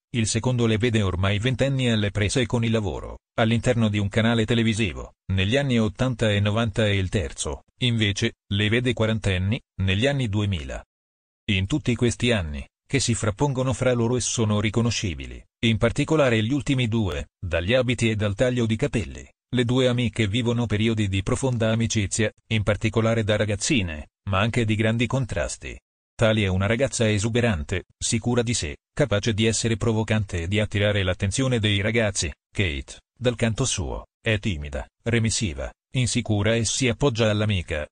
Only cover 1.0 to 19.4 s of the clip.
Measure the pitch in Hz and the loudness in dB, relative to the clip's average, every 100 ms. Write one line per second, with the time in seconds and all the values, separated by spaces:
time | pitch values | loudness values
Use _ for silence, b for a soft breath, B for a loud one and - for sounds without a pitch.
1 | 98 87 95 104 123 120 135 135 123 110 | 2 0 0 0 0 0 0 2 2 2
2 | 104 - 101 135 117 120 117 113 98 64 | 0 0 0 0 0 0 2 0 0 -6
3 | 57 57 _ - 113 117 127 117 110 104 | -10 -14 _ 0 2 2 2 2 2 0
4 | 101 113 113 117 110 117 113 110 101 65 | 0 0 2 2 2 2 2 2 -2 -4
5 | - _ - 95 95 135 139 117 107 - | -12 _ -4 0 2 2 2 2 0 0
6 | 127 120 110 101 101 107 117 107 107 98 | -2 0 0 2 2 0 -2 0 0 0
7 | 92 107 69 - 80 71 - _ 123 117 | 0 -2 -4 -6 -8 -8 -12 _ -2 2
8 | 104 98 113 - _ 101 104 117 127 113 | 0 0 -2 -4 _ 0 2 2 0 0
9 | 110 113 101 92 95 123 - - 95 95 | 0 0 0 0 0 -2 -6 -4 0 2
10 | 135 143 120 104 104 87 64 60 - _ | 2 0 0 0 0 -2 -6 -10 -12 _
11 | _ _ _ _ - 95 98 147 123 117 | _ _ _ _ -2 0 0 0 0 0
12 | 120 - 120 110 80 71 - _ _ 131 | 0 0 0 0 -2 -8 -12 _ _ -2
13 | - 110 107 101 143 127 131 120 127 120 | 0 0 -2 -2 -2 0 -2 0 0 2
14 | 113 123 - - 110 104 104 117 117 - | 2 0 -2 0 0 2 0 0 0 0
15 | 98 69 64 60 - _ 117 110 117 123 | -4 -6 -10 -14 -18 _ 0 2 2 0
16 | 147 156 135 110 110 143 120 131 117 113 | 2 4 4 4 2 0 0 0 2 0
17 | 95 78 71 _ 87 82 87 127 123 120 | 0 -4 -8 _ -4 -2 2 2 2 0
18 | 113 110 104 98 127 123 113 110 147 117 | 0 0 -2 0 0 2 0 0 -2 -2
19 | 80 65 - _ | -4 -10 -16 _